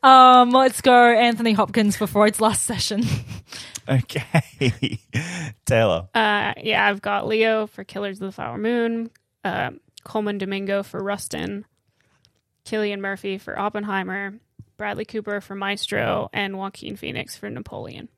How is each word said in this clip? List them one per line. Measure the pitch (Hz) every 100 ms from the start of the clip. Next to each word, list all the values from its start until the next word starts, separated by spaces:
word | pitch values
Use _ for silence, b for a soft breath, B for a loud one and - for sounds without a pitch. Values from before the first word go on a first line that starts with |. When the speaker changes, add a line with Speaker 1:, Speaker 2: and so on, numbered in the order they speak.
Speaker 1:
Um, | 277 262 254 254 247
let's | 247 262 -
go | 269
Anthony | 247 240 233 240 233 233
Hopkins | 208 202 208 208 196
for | 208
Freud's | 202 208 208
Last | 220 214
Session. | - 233 - 208 233
<laughs> | - - - - B B B -
Speaker 2:
Okay. | 131 - 139 117 165 - - 131 - 127 113
<laughs> | _ 120 170 180 151 107 -
Taylor. | 123 113 82 92
Speaker 3:
Uh, | 233 214 208 202 -
yeah, | - 214 208
I've | 202
got | 202 202 -
Leo | 220 226 220 214
for | -
Killers | 196 196 202 196
of | 196
the |
Flower | 196 - 147
Moon. | 214 240 233 226 226 _ _ _
Uh, | 190 185 135 - _ -
Colman | - 220 208 202
Domingo | 190 196 196 202
for | 196 208
Rustin. | 196 202 - 151 175 202 214 _ _ _ _ _ _ _ _ _
Cillian | - 214 208 202
Murphy | 196 196 202 190
for | - -
Oppenheimer. | 202 208 208 190 185 190 196 208 _ _ - _
Bradley | 208 208
Cooper | 214 226 208 202
for | - 196
Maestro. | 196 208 - 208 - - -
And | 208 196 196
Joaquin | 196 - -
Phoenix | 202 - - - -
for | 208
Napoleon. | - - - - - -